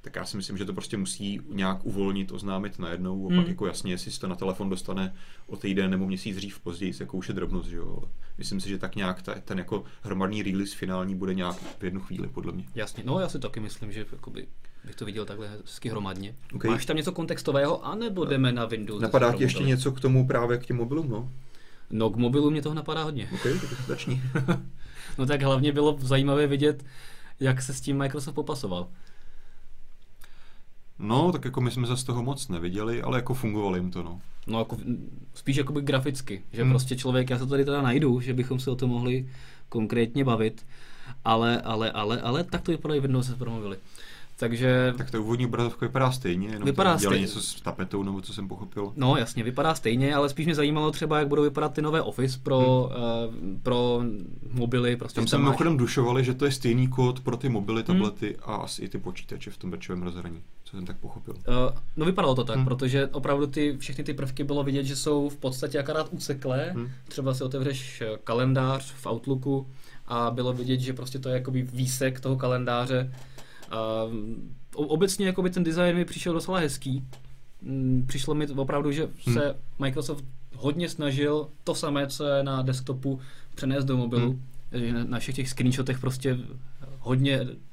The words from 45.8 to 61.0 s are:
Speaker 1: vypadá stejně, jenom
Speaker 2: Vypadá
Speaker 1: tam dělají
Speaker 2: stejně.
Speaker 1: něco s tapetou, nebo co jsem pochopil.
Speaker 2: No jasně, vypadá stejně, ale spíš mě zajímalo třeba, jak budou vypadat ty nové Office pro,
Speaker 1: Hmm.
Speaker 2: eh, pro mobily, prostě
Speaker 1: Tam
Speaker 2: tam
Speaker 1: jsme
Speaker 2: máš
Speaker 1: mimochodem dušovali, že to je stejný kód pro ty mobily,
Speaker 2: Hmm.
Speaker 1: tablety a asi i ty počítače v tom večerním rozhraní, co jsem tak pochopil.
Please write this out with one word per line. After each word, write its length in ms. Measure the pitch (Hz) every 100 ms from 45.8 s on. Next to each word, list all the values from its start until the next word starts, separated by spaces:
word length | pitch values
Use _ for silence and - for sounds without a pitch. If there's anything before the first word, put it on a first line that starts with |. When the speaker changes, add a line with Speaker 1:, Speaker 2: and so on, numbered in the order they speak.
| 117
Speaker 1:
vypadá 260 | 131 127
stejně, 360 | 127 98 87 101
jenom 160 | 107
Speaker 2:
Vypadá 260 | 139 135 190
Speaker 1:
tam 100 | 127
dělají 180 | 98 95
Speaker 2:
stejně. 80 | 95
Speaker 1:
něco 140 | 107 95
s 120 | -
tapetou, 420 | - - 92 101
nebo 180 | 98 98
co 120 | 95
jsem 160 | 101 98
pochopil. 440 | 92 101 - 101 143
Speaker 2:
No 200 | 131 135
jasně, 260 | 113 -
vypadá 320 | 113 131 151
stejně, 400 | 156 117 117 135
ale 140 | 147 143
spíš 180 | 139 160
mě 80 |
zajímalo 360 | 151 147 151 151
třeba, 280 | 156 156 151
jak 100 | 143
budou 140 | 143
vypadat 300 | 147 139 151
ty 80 | -
nové 200 | 151 156
Office 360 | 107 107 131 131
pro, 480 | - 131 127 127 123
Speaker 1:
Hmm. 600 | 120 120 117 113 113 95 95
Speaker 2:
eh, 20 |
pro 400 | - 123 123 120 120 104 90 123 -
mobily, 460 | 123 117 123 123 123
prostě 180 | -
Speaker 1:
Tam 80 | -
Speaker 2:
tam 40 | 113
Speaker 1:
jsme 100 | 143
Speaker 2:
máš 60 |
Speaker 1:
mimochodem 320 | 143 135 170 147
dušovali, 480 | 117 - 120 123
že 100 | 127
to 100 | 131
je 60 | 143
stejný 360 | 131 123 117 127
kód 320 | 131 127 127
pro 160 | - 117
ty 120 | 135
mobily, 280 | 113 98 113
Speaker 2:
Hmm. 100 | 110
Speaker 1:
tablety 500 | 180 107 101 104 -
a 120 | -
asi 280 | 104 85 -
i 60 | 110
ty 100 | -
počítače 520 | 92 90 - 101 -
v 60 | 95
tom 140 | 92
večerním 320 | 87 - 90
rozhraní, 380 | 90 85 87 82 - -
co 120 | - 95
jsem 100 | 90
tak 100 |
pochopil. 380 | 95